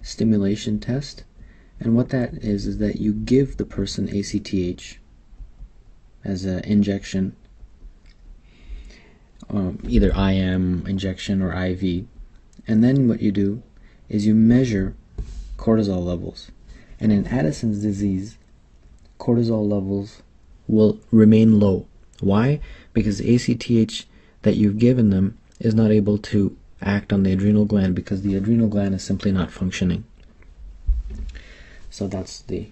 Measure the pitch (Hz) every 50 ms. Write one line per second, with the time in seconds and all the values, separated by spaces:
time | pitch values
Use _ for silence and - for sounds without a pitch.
0 | - - - - 110 113 110 104 98 98 107 110 - 113 107 104 - - 123 139
1 | 143 - - - - _ _ - - - - - - - _ - - 113 113 117
2 | 123 - - 127 120 - - - - 107 101 98 98 104 98 101 107 104 - -
3 | 107 107 104 110 110 117 123 135 143 131 - - 104 - - - 98 - - -
4 | 98 - 92 101 98 - - 101 - - - 95 90 87 90 - - - - -
5 | - _ - - _ _ - - - - - - - - - - - - - -
6 | - - - - - 101 98 90 95 95 92 90 - - 104 104 101 101 98 98
7 | - - - 95 190 - - - - - - - - - - - - - - -
8 | _ - - _ - - - - - - - - - - - - - - - -
9 | - - - _ - _ _ - - - - 104 95 90 - - - 117 120 117
10 | 104 90 - 92 98 95 95 95 95 92 92 92 92 90 90 87 - - 98 95
11 | 95 95 92 - - - 101 95 95 90 85 92 92 92 90 90 95 92 87 90
12 | 95 - - - - - - - _ - _ - - - 113 107 117 123 135 139
13 | 131 117 110 - - 107 95 101 98 98 104 123 - - - - - - - -
14 | - - - 104 101 110 107 110 110 113 120 127 135 120 107 98 95 95 - -
15 | - _ - - - - - - - - - - - 117 113 110 104 101 95 90
16 | 87 87 90 85 95 90 - - - - - - - - - - - - - -
17 | 113 110 104 101 90 85 117 127 151 156 139 - - 113 104 101 104 107 98 98
18 | 104 101 95 92 98 110 - - _ _ - _ _ _ _ - _ - - -
19 | - - _ _ - - 120 117 120 113 113 110 104 104 104 101 95 98 101 98
20 | 101 107 - - - _ _ - - - - - _ - 110 107 107 104 107 -
21 | - - - 110 107 107 110 110 113 113 110 104 104 98 92 - - - - -
22 | - _ _ - - 98 98 104 117 135 147 151 - - - - - - _ 113
23 | 107 110 101 101 - - 120 120 - - 120 113 - - 120 113 110 110 - -
24 | - - - - - - _ _ - 107 - - 107 101 101 107 117 123 131 127
25 | 113 104 98 95 95 98 - - - - - - - 113 107 113 110 107 107 107
26 | 101 104 104 104 - - - 104 98 95 - - - - - - - 98 101 101
27 | - - 104 98 98 95 95 95 101 104 104 107 107 104 107 101 95 92 90 90
28 | - - 104 95 98 101 98 98 95 110 117 117 113 104 104 104 101 98 95 92
29 | - - 101 92 - 104 95 92 85 - - - 95 92 - - 95 90 85 -
30 | - _ - - - - - - - - - - - - - - - - - -
31 | - - - - - - - - - - - - - - - - - - - -
32 | 101 95 98 95 90 - - - - - 98 90 92 -